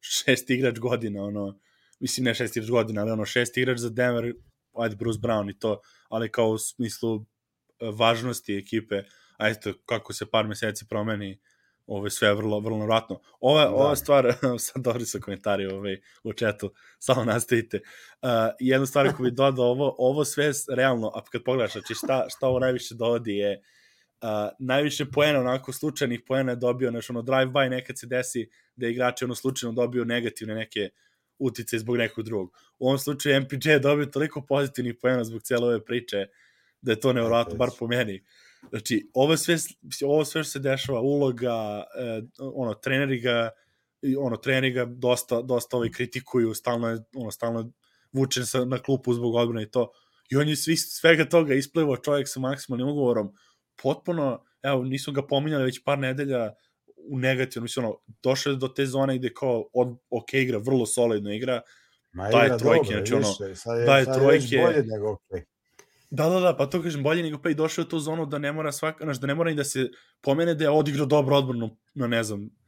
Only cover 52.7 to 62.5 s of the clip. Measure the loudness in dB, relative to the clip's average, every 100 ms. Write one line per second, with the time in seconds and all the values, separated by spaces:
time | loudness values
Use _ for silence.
52.7 | -4 -2 0 2 2 -2 _ _ _ _
53.7 | -4 -2 -2 -2 -2 -2 -4 _ _ -2
54.7 | -2 -2 -6 -4 -4 0 0 2 0 0
55.7 | -2 -2 0 0 -2 -2 -2 -2 -6 _
56.7 | _ _ -20 -8 -2 0 2 0 -4 -6
57.7 | -4 -4 -4 _ -4 0 0 0 -2 -2
58.7 | -2 -2 0 0 0 -4 -2 0 0 0
59.7 | 0 0 -2 _ -6 -2 0 2 0 2
60.7 | 2 2 2 2 2 -2 -4 -2 -4 -6
61.7 | _ _ _ _ -8 2 4 6